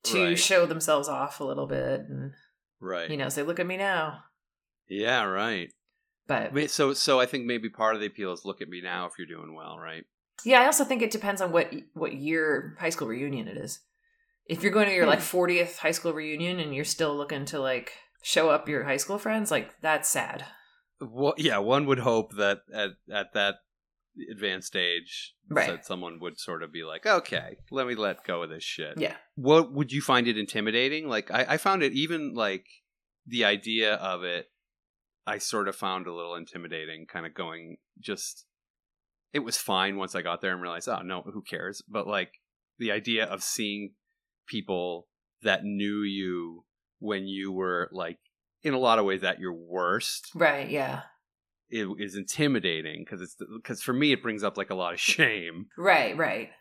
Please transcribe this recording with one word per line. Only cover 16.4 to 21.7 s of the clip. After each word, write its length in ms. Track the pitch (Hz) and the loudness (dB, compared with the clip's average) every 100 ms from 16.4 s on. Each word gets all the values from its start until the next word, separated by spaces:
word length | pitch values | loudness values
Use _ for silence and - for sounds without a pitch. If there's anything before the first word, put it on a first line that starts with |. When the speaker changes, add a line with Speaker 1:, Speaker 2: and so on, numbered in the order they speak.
| 170 180 | -2 -2
Speaker 1:
and 140 | 151 | -4
you're 120 | 139 151 | -4 -4
still 300 | - 160 143 | 0 0 0
looking 300 | 143 147 143 | -4 -6 -4
to, 140 | 151 | -2
like, 340 | 131 127 123 - _ _ | 0 -2 -4 -18 _ _
show 260 | - 170 160 | 2 4 6
up 180 | 151 - | 4 2
your 160 | 143 139 | -2 0
high 120 | 139 | 0
school 220 | - 202 | 0 -2
friends, 320 | 214 220 208 | -2 0 2
like, 280 | 147 107 - | 0 -2 -2
that's 280 | 160 151 - | 2 2 2
sad. 360 | 139 - - - - _ _ _ _ | 0 -2 -8 -12 -18 _ _ _ _
Speaker 2:
Well, 340 | 131 117 143 - | -12 0 2 4
yeah, 200 | 147 104 | 2 4
one 280 | 104 | 4